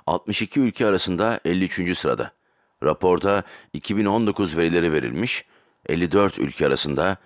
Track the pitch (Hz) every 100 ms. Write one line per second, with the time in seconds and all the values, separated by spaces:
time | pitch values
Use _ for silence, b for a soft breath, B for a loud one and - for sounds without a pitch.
0 | B 87 - 101 110 143 123 - 113 95
1 | 95 85 110 113 - 92 92 - 87 87
2 | 67 58 65 _ _ _ _ - 73 -
3 | 92 87 98 101 - B B 76 - 104
4 | 101 110 107 98 95 78 82 85 85 78
5 | 60 67 123 - - b b b - 82
6 | 87 98 98 - 69 - 73 67 73 67
7 | 90 95